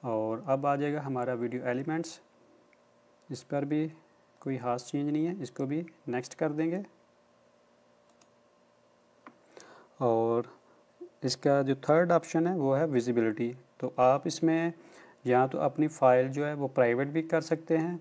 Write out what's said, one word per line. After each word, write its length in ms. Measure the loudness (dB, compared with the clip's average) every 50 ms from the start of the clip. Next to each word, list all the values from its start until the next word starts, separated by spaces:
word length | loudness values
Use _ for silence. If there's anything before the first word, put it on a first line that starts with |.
| -4
और 400 | -2 -2 -2 -2 -2 -4 -6 -2 -2
अब 180 | -2 0 0
आ 100 | 0 0
जाएगा 260 | 0 0 -2 -4 -4
हमारा 320 | -4 -4 -4 -4 -2 -4 -4
वीडियो 280 | -4 -4 -4 -4 -4 -4
एलिमेंट्स। 540 | -2 -4 -2 -4 -4 -4 -4 -4 -6 -10 -18 _ _ _ _ _ _ _ _ _ _ _ _ _ _ _ _ _ _ _ _ _ _
इस 120 | -14 -14 -10
पर 220 | _ -4 -4 -2
भी 220 | -2 -2 -2 -2 -4 -6 -14 _ _ _ _ _ _ _ _
कोई 160 | -6 -6 -6 -4
खास 280 | -2 -2 -4 -4 -4
चेंज 240 | -6 -4 -4 -2 -2
नहीं 160 | 0 0 -2
है, 160 | -2 -4 -6
इसको 240 | -10 -12 -8 -8 -6
भी 200 | -4 -4 -6 -6 -8 -14 _ _ -6
नेक्स्ट 260 | -6 -6 -6 -8 -6
कर 160 | -4 -4 -2
देंगे। 320 | -2 -2 -2 -2 -2 -4 -8 -10 _ _ _ _ _ _ _ _ _ _ _ _ _ _ _ _ _ _ _ _ _ _ _ _ _ _ -20 _ _ _ _ _ _ _ _ _ _ _ _ _ _ _ _ _ _ _ _ -20 _ _ _ _ _ -20 -20 -20 -20 -20 -20 _ _ _
और 500 | 2 2 4 4 2 2 2 0 -2 -4 -12 -20 _ _ _ _ _ _ _ _ -20 -20 _ _ -4
इसका 380 | -4 -4 0 2 2 2 4 2
जो 120 | 0 -2 -2
थर्ड 300 | 2 2 4 4 4 4
ऑप्शन 360 | 2 2 0 0 0 0 0 0
है 80 | 0
वो 180 | 0 0 2 2
है 120 | 2 2 2
विजिबिलिटी। 680 | 2 0 2 2 2 2 2 0 0 -2 -4 -6 -6 -10 -18 _ _ _
तो 140 | -8 -8 0 4
आप 280 | 4 4 4 4 0 -4
इसमें 460 | -4 0 0 2 2 2 0 -2 -6 -8 -18 -20 -20 -20 -20 -20 -20 _ _
या 200 | 2 4 4 4 2
तो 100 | 0 -2
अपनी 280 | -2 -2 0 0 -2 -2
फ़ाइल 380 | 0 4 6 6 6 6 4 2
जो 160 | -2 -4 -4
है 80 | -4 -4
वो 120 | -4 -4 -2
प्राइवेट 380 | 2 2 4 4 4 2 0 -2
भी 120 | -2 -4 -2
कर 180 | 0 -2 -2 0
सकते 340 | 0 -4 -4 0 0 0 0
हैं 220 | 0 -2 -6 -8